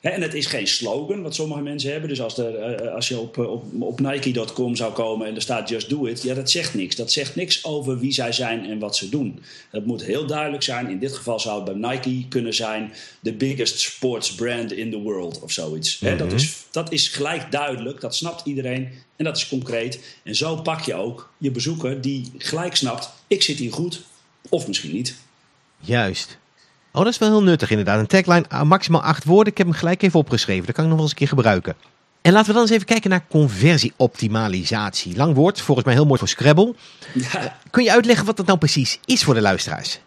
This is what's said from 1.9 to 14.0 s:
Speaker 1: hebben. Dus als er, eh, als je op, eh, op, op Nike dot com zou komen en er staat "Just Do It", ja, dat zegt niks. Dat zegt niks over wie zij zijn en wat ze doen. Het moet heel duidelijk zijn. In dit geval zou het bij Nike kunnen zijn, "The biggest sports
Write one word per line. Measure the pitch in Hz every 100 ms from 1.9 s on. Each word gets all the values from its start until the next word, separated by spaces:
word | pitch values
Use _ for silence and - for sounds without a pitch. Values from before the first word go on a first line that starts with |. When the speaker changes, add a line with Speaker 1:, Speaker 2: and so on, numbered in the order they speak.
Speaker 1:
hebben. | 151 156
Dus | 135
als | 113 117
er, | 117
eh, | 110 110 113 113
als | 104 120
je | 123
op, | 113 -
eh, | 117
op, | 117 - -
op | - 120
Nike | 135 143 131
dot | 123 113
com | - 123 117
zou | 113
komen | 104 113 110 110
en |
er | 110
staat | - 120 104
"Just | 117 -
Do | 147 123
It", | 120
ja, | 127
dat | 131 131
zegt | 131 -
niks. | 104 90 -
Dat | 117
zegt | - 139 -
niks | 185 -
over | 160 147 135 127
wie | 123
zij | - 120
zijn | 117 123 113 98
en | 107
wat | 104 -
ze | 98
doen. | 147 120 - - - -
Het | 107 104
moet | 147
heel | 175 151 147
duidelijk | 151 151 143
zijn. | 139 120 120
In | 95
dit | 131
geval | 131 - 110
zou | 110 104
het | 95 98
bij | 117
Nike | 131 131 127 127
kunnen | 131 117
zijn, | 110 113 110 107 - - -
"The | 110
biggest | 107 135 131 113 -
sports | - -